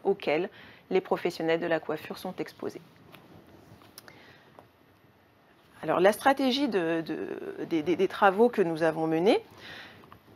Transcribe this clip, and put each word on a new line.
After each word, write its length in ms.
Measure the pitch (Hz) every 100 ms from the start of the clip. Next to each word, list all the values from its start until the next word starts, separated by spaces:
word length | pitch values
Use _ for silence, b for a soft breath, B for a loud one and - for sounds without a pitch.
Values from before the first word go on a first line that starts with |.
auxquels 480 | - 196 - 147 180 B B B B
les 100 | 185
professionnels 580 | 185 185 190 - 165 165
de 60 | 170
la 140 | 160
coiffure 400 | - 156 - -
sont 160 | 185 180
exposés. 440 | 156 - - - - - - - - - - - - - - - - B B B B B - _ _ _ _ _ _ _ _ _ _ -
Alors, 180 | 156 160
la 120 | 185
stratégie 560 | 214 277 277 269 254 285
de, 340 | 220 165 165
de, 640 | 160 160 98 - - - 151
des, 160 | 165
des, 140 | 151 156
des 120 | 185
travaux 420 | - 202 190 240
que 120 | 240
nous 220 | 170 160
avons 240 | 160 160 160
menés 360 | 160 190 381 - B B B B B B - -